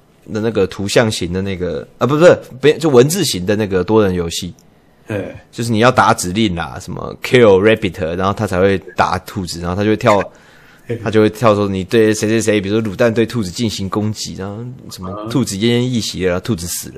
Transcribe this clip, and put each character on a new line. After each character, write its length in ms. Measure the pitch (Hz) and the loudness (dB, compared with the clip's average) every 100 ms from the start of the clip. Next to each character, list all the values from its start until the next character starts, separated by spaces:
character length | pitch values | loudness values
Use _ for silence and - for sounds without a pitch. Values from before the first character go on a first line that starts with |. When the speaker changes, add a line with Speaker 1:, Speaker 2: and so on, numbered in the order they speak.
| _ _ - | _ _ -10
Speaker 1:
的 80 | 104 | -4
那 100 | 113 | -2
个 160 | 98 95 | 0 -2
图 220 | - 101 | -2 -2
像 240 | 139 110 | 2 2
型 220 | 104 87 | 0 -4
的 80 | 92 | -4
那 160 | 98 90 | -6 -6
个， 280 | 87 73 - - | -6 -8 -10 -4
啊， 100 | 123 | 0
不， 100 | 147 | 6
不 60 | |
是， 160 | 170 120 - 127 | 6 6 0 -2
不， 80 | 143 147 | 0 2
就 80 | 156 | 4
文 220 | 123 139 | 4 4
字 160 | 190 147 | 2 -2
型 200 | 92 90 | -4 -2
的 80 | 104 | -2
那 100 | 101 | 0
个 160 | 92 | -2
多 180 | 90 110 | 2 2
人 120 | 101 | 2
游 160 | 90 85 | 0 -4
戏。 240 | - 87 - _ _ _ _ - | -6 -10 -14 _ _ _ _ -10
Speaker 2:
对。 300 | 104 87 - _ | -8 -8 -14 _
Speaker 1:
就 120 | - | -8
是 80 | 117 | -2
你 80 | 107 | 2
要 120 | 120 | 2
打 220 | 117 101 | 4 2
指 180 | 113 90 | 2 -2
令 220 | 95 110 82 | 0 0 -2
啦， 220 | 78 58 | -8 -12
什 120 | - | -14
么 240 | 92 - - | -12 -12 -10
kill 360 | - 127 110 95 | 2 6 8 6
rabbit， 540 | 107 110 98 82 80 87 | 6 2 0 -4 -6 -2
然 120 | 95 | -2
后 40 | |
它 140 | 101 104 | -2 -2
才 140 | 90 | 2
会 180 | 98 95 - - | 2 0 -4 -2
打 220 | 85 92 | -2 -2
兔 260 | - 104 87 | -6 -10 -8
子， 140 | 85 | -8
然 100 | 87 | -6
后 60 | 92 | -2
它 80 | |
就 60 | 104 | 0
会 80 | 107 | 2
跳， 240 | 120 101 90 - _ - - _ - | 4 2 2 -8 _ -20 -20 _ -12
Speaker 2:
嘿。 140 | 117 | -8
Speaker 1:
它 60 | 113 | -2
就 100 | 107 | 4
会 100 | 107 | 2
跳 260 | - 117 104 | 4 2 4
说 120 | 101 | 2
你 160 | 95 | -2
对 300 | 90 120 110 | 0 2 2
谁 160 | 107 107 | 2 0
谁 100 | 113 | 0
谁， 220 | 107 107 | 2 0
比 80 | 98 | 0
如 100 | 110 | -2
说 120 | 110 | -2
卤 40 | 90 | 0
蛋 180 | 120 | 0
对 120 | 113 110 | 2 0
兔 160 | 123 | -2
子 80 | 90 | -6
进 200 | 85 113 | -4 -6
行 200 | - 95 | -4 -6
攻 220 | 107 107 | -4 -4
击， 220 | 104 - 85 | -6 -10 -10
然 120 | 98 | -10
后 100 | 104 123 131 - | -10 -14 -16 -18
什 120 | - | -14
么 260 | 92 104 110 | -12 -12 -4
兔 140 | 135 | -2
子 120 | 110 98 | -2 -2
奄 40 | |
奄 200 | 113 120 | 0 0
一 200 | 127 120 | 0 -2
息 240 | 98 87 | -4 -4
了， 40 | 90 | -2
然 80 | 90 | -2
后 20 | |
兔 160 | - 95 | -2 -6
子 120 | 85 | -6
死 220 | - | -10
了 60 | - | -12